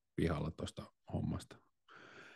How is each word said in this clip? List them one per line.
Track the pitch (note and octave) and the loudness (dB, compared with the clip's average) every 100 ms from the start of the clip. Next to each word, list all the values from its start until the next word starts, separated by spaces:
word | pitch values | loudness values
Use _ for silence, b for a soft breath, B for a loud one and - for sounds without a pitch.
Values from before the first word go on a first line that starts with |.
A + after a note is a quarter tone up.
| _ - | _ 4
pihalla | E2 E2 D#2 | 4 6 2
tuosta | - - - - _ - | -2 -4 -6 -12 _ -4
hommasta. | F#2 E2 E2+ - - _ _ - b b b b | 0 2 0 -6 -16 _ _ -20 b b b b